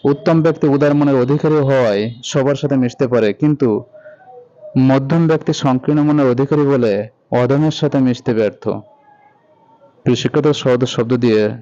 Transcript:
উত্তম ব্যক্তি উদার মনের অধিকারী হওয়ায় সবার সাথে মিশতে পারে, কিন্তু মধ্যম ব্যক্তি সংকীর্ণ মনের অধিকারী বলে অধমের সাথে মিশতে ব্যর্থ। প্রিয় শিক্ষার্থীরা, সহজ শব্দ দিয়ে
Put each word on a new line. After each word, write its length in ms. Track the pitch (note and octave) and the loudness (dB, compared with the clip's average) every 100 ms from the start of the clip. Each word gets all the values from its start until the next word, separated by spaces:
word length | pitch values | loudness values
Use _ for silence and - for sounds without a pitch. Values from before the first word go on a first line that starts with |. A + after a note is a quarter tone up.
উত্তম 380 | C#3 D3 - E3 | 0 0 0 2
ব্যক্তি 260 | D#3+ D3+ D3+ | 2 0 0
উদার 260 | C#3 D3 | 2 2
মনের 220 | D3 C#3+ C3+ | 2 2 2
অধিকারী 380 | B2 D3 D#3+ | 0 0 0
হওয়ায় 600 | D3+ C3+ C3+ A#2 G2+ A2 A#2 | 0 2 2 2 0 -4 -8
সবার 300 | - D3 C3+ | -6 -2 -2
সাথে 220 | C#3 D3 C3+ | -2 -2 0
মিশতে 300 | B2 - C3 | -2 -2 0
পারে, 240 | A#2+ G#2+ | 2 0
কিন্তু 520 | G2+ D3+ D3 B2+ G#2 - - - - - - - _ - C3 | 0 0 2 0 0 -6 -20 -20 -20 -20 -20 -20 _ -6 0
মধ্যম 480 | C3 C3+ C3+ E3 E3 | 2 2 0 0 2
ব্যক্তি 260 | D#3 - | 0 -2
সংকীর্ণ 500 | - C#3 B2+ C3 D3+ | -4 -2 -2 0 0
মনের 240 | D3 D3+ C3+ | 2 2 2
অধিকারী 360 | B2 C#3 D3+ | 0 0 0
বলে 460 | C#3 C#3 A#2 G2+ G#2+ _ _ | 0 0 0 -2 -6 _ _
অধমের 400 | B2 B2 C#3 D#3 | -2 0 0 0
সাথে 280 | D3+ D3 C#3 | -2 -2 0
মিশতে 360 | C3 A#2+ - | 0 -2 -4
ব্যর্থ। 340 | A2 G#2 - G#2+ G2 - _ _ _ _ _ _ _ _ _ - _ | -2 -2 -4 -8 -8 -12 _ _ _ _ _ _ _ _ _ -20 _
প্রিয় 140 | - A#2+ | -2 -2
শিক্ষার্থীরা, 360 | B2+ D3+ D3 | 0 0 0
সহজ 320 | C#3+ C3+ B2 | 0 0 0
শব্দ 320 | B2+ - A#2 B2 | 0 -2 -2 0
দিয়ে 340 | A#2+ G#2+ G#2 A#2 | 2 2 0 -4